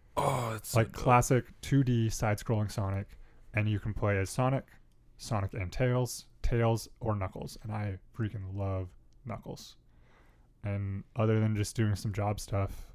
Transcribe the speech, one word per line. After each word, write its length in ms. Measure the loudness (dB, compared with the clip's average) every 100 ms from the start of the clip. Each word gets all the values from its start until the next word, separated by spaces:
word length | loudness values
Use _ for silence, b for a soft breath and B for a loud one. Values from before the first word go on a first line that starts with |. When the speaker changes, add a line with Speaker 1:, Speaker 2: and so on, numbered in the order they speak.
| -8 -2
Speaker 1:
Oh, 380 | 0 0 -2 -4
it's 140 | 0
so 100 | 2
Speaker 2:
Like, 120 | 2
Speaker 1:
dope. 100 | 2
Speaker 2:
classic 420 | 6 6 6 2 2 -8
two 220 | 2 4
D 260 | 4 4 2
side-scrolling 640 | 2 0 0 0 0 0
Sonic, 360 | -2 -2 -2 -6 -12 b b b -2
and 120 | 0
you 120 | 0
can 140 | -2
play 240 | -2 0 2
as 100 | 0
Sonic, 360 | 0 0 0 -4 -16 -20 -20 -20 -16
Sonic 360 | -4 -2 -2
and 180 | -4 -6
Tails, 540 | 0 2 2 0 -4 -14 -2
Tails 460 | 0 4 4 2 -2 -6
or 160 | -4 -2
Knuckles, 420 | -4 -6 -12 -10
and 80 | -8
I 260 | -6 -4 -6 -10 -6
freaking 380 | -6 -6 -8 -4
love 320 | -2 -2 -6 -12 -20 -18 -12
Knuckles. 500 | -10 -10 -14 -16 -20 b b b b b b b _
And 400 | -6 -4 -4 -6 -6 0
other 240 | 4 4
than 160 | 2 0
just 200 | -2 0
doing 200 | 2 0
some 180 | -2
job 260 | -2 -2 -2
stuff, 460 | -2 -2 -2 -4 -12